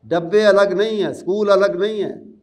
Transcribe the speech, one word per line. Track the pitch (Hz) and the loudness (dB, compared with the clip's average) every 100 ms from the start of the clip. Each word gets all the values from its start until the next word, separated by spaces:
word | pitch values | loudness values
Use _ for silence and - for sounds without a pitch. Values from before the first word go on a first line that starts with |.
| 110 | -4
ڈبے | 165 165 208 214 | -4 0 2 4
الگ | 196 196 180 | 4 2 0
نہیں | 220 214 | -2 -2
ہیں، | 165 | -4
اسکول | 127 170 208 202 | -6 -6 -2 2
الگ | 196 202 175 | 2 2 -2
نہیں | 208 214 | -4 -4
ہیں | 185 - - - | -8 -10 -18 -20